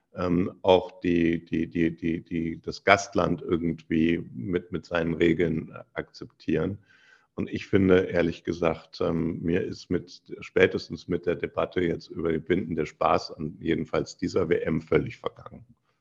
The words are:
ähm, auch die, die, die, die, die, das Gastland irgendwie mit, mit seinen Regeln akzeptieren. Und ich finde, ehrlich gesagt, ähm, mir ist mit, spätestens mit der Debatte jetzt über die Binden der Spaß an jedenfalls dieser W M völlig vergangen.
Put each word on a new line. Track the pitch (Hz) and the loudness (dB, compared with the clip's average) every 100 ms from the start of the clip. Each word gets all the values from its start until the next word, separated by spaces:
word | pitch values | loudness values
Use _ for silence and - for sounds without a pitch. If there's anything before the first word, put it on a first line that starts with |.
| _ - | _ -6
ähm, | 90 87 90 - | 0 2 0 -2
auch | 98 92 - - | 4 4 4 -4
die, | 92 87 85 85 | 0 2 2 0
die, | - 82 82 | -2 -4 -4
die, | 85 82 82 | 0 0 0
die, | 85 82 | -4 -4
die, | 82 85 82 82 | -4 -6 -4 -6
das | - - - | -10 -2 6
Gastland | 101 - 101 85 85 | 6 4 0 0 0
irgendwie | - 87 85 80 - 82 82 85 - 117 | 0 0 0 -4 -2 0 2 0 -4 -10
mit, | 110 90 - | -4 -4 -4
mit | 85 - | -10 -4
seinen | 87 82 80 | -2 -2 2
Regeln | 85 82 85 80 - - - - | 4 4 2 -2 -6 -14 -14 -10
akzeptieren. | 76 - 80 _ - 78 85 101 _ _ _ _ _ - | -10 -10 -20 _ -4 -2 -2 -4 _ _ _ _ _ -8
Und | 98 | -6
ich | 104 - | -6 0
finde, | 101 95 90 | 2 6 6
ehrlich | 95 87 82 80 - | 4 2 0 0 -6
gesagt, | 85 85 80 - - | 0 0 -2 -8 -4
ähm, | 90 85 82 82 | -2 0 -2 -2
mir | 85 87 | -2 -2
ist | - - - | -2 -8 -4
mit, | 87 - - - - | -4 -4 -20 -18 -16
spätestens | - - 92 95 - 85 - | -4 4 4 2 -6 -12 -4
mit | 87 - | -4 -2
der | 82 | -2
Debatte | 82 - 82 - | -4 -2 -2 0
jetzt | 87 80 - | 0 -2 -6
über | - 82 | -6 -2
die | 80 | -2
Binden | - 87 80 82 | 0 -2 -2 -4
der | 78 | -4
Spaß | - 80 85 - | 0 2 2 -2
an | - 78 80 | -10 -10 -6
jedenfalls | 82 80 80 80 76 - | -2 -2 0 -2 -4 -4
dieser | 90 98 85 | -2 0 2
W | 85 | 0
M | - 80 | 0 -2
völlig | - 80 69 - | 2 0 0 -6
vergangen. | - - - - - - _ _ | -10 -10 -20 -20 -20 -20 _ _